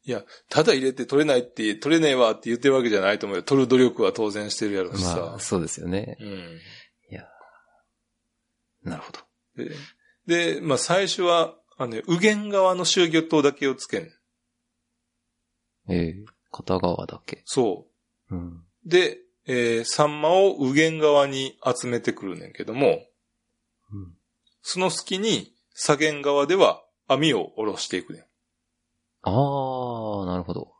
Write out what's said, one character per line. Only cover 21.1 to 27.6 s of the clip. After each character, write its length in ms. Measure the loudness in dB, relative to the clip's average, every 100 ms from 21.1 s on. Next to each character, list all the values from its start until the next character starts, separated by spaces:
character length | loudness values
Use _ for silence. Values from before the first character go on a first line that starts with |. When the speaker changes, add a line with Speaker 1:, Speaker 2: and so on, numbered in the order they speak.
| 6 4
Speaker 1:
に 320 | -2 -6 -4
集 220 | -2 -2 -4
め 140 | -2
て 120 | -4
く 140 | -6 -10
る 120 | -10
ね 100 | -14
ん 40 |
け 120 | -12
ど 100 | -10
も、 260 | 0 2 2 -6 _ _ _ _ _ _ _ _
Speaker 2:
う 60 | -14
ん。 160 | -14 _ _ _ _ _
Speaker 1:
そ 160 | -10 -2
の 100 | -2
隙 280 | -4 -6 -4
に 340 | -2 -2 -4 _ _
左 320 | -8 -2 0 0
舷 160 | -2
側 240 | 0 0 2
で 80 |
は 300 | 4 4 4 _ _ _
網 260 | 2 2
を 160 | 0 -2
下 60 | -4